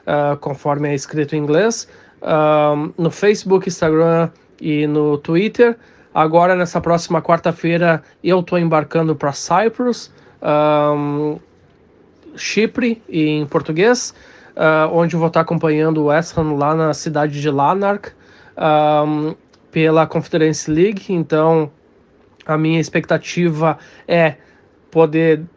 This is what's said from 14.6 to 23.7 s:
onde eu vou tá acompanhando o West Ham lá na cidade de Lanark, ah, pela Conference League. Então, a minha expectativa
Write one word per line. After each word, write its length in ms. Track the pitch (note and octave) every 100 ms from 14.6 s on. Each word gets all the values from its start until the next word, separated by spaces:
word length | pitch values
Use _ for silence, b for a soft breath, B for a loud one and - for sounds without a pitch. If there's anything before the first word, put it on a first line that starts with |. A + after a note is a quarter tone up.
| D#3+ D#3 D#3
onde 240 | F3 E3+ E3
eu 40 |
vou 100 | E3
tá 120 | E3
acompanhando 580 | E3 E3 D#3+ D3+ D#3 D#3
o 60 | D3
West 320 | D3+ F3 -
Ham 180 | D#3 C#3+
lá 200 | C#3+ D#3+
na 180 | D#3+
cidade 460 | C#3+ E3+ D3 D3+ C#3+
de 80 | D3+
Lanark, 640 | C#3 C#3+ F#3+ G3 G3+ - - B B B -
ah, 480 | D#3+ D3+ D3+ D3+ D3+ D3+ D3+ - _ _ _
pela 340 | E3 D#3+ D#3+ D3+
Conference 640 | E3+ D3 E3+ D#3 D3+ -
League. 360 | D3+ G3 G3 -
Então, 640 | F3+ C#3+ D#3 D#3+ E3 D3 - _ _ _ _ _ _ -
a 120 | D#3
minha 220 | D#3 E3
expectativa 1000 | D#3 E3+ - D#3+ - - F3 D3+ D#3+